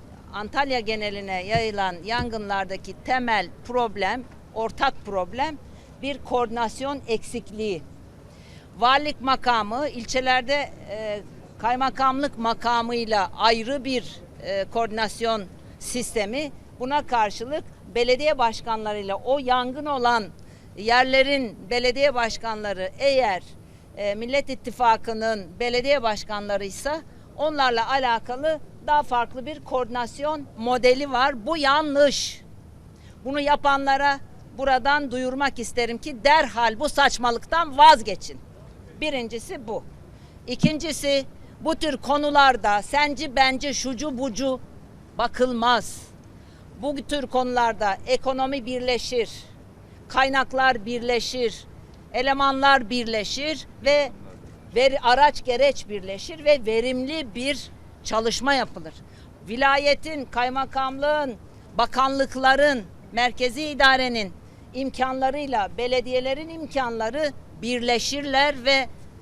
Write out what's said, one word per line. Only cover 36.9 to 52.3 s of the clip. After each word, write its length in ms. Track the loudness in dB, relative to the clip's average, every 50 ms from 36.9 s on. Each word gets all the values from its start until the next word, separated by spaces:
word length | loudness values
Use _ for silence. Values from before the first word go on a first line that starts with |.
| 4 4 4 4 4 2 0 0 0 -2 -2 -2 0 0 0 2 8
vazgeçin. 680 | 10 12 12 12 10 6 -2 -6 -6 -8 -12 -14 -16 -18 -20 -20 -20 -20 -20 -20 -20 -20 -20 -8 -4
Birincisi 680 | -4 -2 -2 -2 -4 -6 -8 -10 -10 -10 -10 -10 -8
bu. 160 | -8 -8 -8 -8 -12 -16 -20 -20 -20 -20 -20 -20 -20 -20 -16 -10
İkincisi, 800 | -8 0 2 2 2 2 0 -4 -6 -6 -4 0 0 0 0 0 -4 -10 -18 -18 -20 -16 -6
bu 140 | -4 -2 -2
tür 220 | 0 -2 -2 -2
konularda 840 | -2 0 0 0 2 2 4 6 6 6 6 6 4 2 0 0 0
senci 540 | -2 -2 0 0 0 0 0 -4 -6 -2 2
benci 380 | 2 4 4 2 0 -4 -4 -4
şucu 440 | -4 -4 -6 -6 -4 -6 -6 -4
bucu 420 | -4 -4 -4 -4 -2 -2 -2 -2 -4 -6 -12 -18 -20 -20 -20 -20 -20 -20 -10 -4
bakılmaz. 840 | -2 -2 -2 0 0 0 0 0 2 2 4 4 2 0 -4 -10 -14 -16 -18 -20 -20 -20 -20 -20 -20 -20 -20 -20 -20 -20 -20 -12 -6
Bu 140 | -6 -4 -4
tür 320 | -4 -4 -2 -2 -2 0
konularda 720 | 0 0 0 2 2 2 2 2 2 2 2 0 0 0 -2 0
ekonomi 580 | 0 0 0 2 0 0 0 0 -2 -2 -4 -4
birleşir, 640 | -4 -4 -2 0 0 0 0 -2 -2 0 0 0 -2 -4 -12 -18 -18 -20 -20 -20 -20 -20 -20 -20 -20 -20 -20 -16
kaynaklar 800 | -2 2 2 4 4 4 2 0 0 0 2 4 4 2 2 -2
birleşir, 800 | -6 -6 -4 -2 0 0 0 -2 -2 -2 -2 -2 -2 -2 -6 -12 -18 -20 -20 -20 -20 -20 -20 -14 -6 -4
elemanlar 760 | 0 0 2